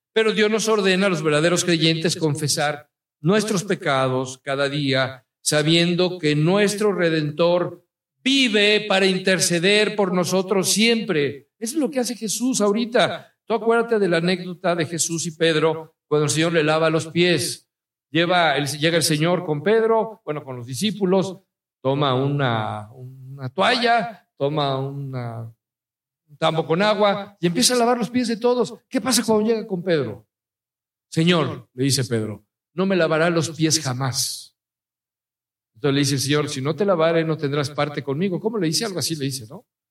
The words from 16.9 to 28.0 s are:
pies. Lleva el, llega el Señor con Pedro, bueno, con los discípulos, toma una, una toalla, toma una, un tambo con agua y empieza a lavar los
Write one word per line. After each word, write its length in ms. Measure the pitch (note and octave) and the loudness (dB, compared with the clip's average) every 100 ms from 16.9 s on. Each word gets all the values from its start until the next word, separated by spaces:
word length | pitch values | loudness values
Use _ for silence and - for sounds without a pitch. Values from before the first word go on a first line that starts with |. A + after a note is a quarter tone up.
| D#3+ D#3+ | 0 -2
pies. 640 | E3+ F3+ D#3+ - - _ _ _ _ _ | 0 2 2 -2 -8 _ _ _ _ _
Lleva 460 | D3+ E3+ F3+ D#3+ C#3 | 0 2 4 2 2
el, 120 | C#3 | -2
llega 280 | D3+ D#3+ E3 | 0 0 2
el 80 | |
Señor 420 | D3+ D3+ E3 F3+ F3 | 0 0 2 0 -2
con 160 | D3 | -2
Pedro, 600 | F3 A3+ A3 A3+ A3+ G#3 | 2 2 4 0 -2 -8
bueno, 220 | - D3 B2 | -8 -8 -8
con 100 | B2 | -12
los 100 | A#2+ | -10
discípulos, 760 | C3 G#3 G3+ F#3 F#3+ F#3+ F3+ _ _ _ _ | -4 -4 0 2 2 0 -6 _ _ _ _
toma 340 | C3 C#3+ C#3+ B2+ | -2 0 0 0
una, 760 | C#3 C#3+ C3 A2+ G#2+ G#2+ G#2 | 0 0 0 -2 -4 -8 -12
una 560 | C3 B2+ C3 C3 C#3 C3 | -18 -18 -18 -18 -12 -10
toalla, 800 | - G3+ B3+ A#3 A#3 A#3 G3 _ - | -2 0 2 2 0 -2 -10 _ -4
toma 400 | C#3+ D3+ C#3+ C3+ | -2 0 -2 -2
una, 760 | C3+ C#3+ C#3 C3 A#2 A2+ A2+ - _ _ _ _ _ _ _ | -6 -8 -10 -8 -8 -10 -12 -16 _ _ _ _ _ _ _
un 80 | D3 | -2
tambo 280 | D#3+ D#3+ C#3 | -2 0 0
con 160 | E3 | 2
agua 560 | G#3 G3+ G#3 G3+ G3 - | 2 2 2 0 -6 -4
y 60 | F3 | -2
empieza 260 | G#3 B3 | 2 2
a 40 | B3 | 2
lavar 200 | A#3 | 2
los 120 | B3 | 0